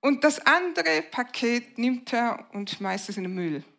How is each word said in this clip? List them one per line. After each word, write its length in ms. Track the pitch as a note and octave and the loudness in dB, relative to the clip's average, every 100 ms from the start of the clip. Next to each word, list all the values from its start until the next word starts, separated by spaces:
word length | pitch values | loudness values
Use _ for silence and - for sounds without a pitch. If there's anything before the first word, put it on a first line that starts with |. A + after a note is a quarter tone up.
Und 240 | C4+ C#4 | 2 4
das 160 | D4+ - - | 4 4 4
andere 560 | D#4+ F4+ E4 D#4+ D#4 | 4 2 0 2 0
Paket 720 | D#4+ - B3 - A#3 A#3+ A#3+ - | 0 -6 -6 -2 0 0 -2 -2
nimmt 380 | A#3+ B3 - | 0 0 -2
er 320 | A#3+ A#3+ - - | 0 0 -2 -8
und 160 | G3+ G3+ | -8 -8
schmeißt 400 | - G3 F#3+ - | -6 -4 -4 -4
es 80 | G3+ | -6
in 60 | |
den 100 | F#3 | -4
Müll. 280 | F#3 E3+ D3 - | -4 -2 -4 -8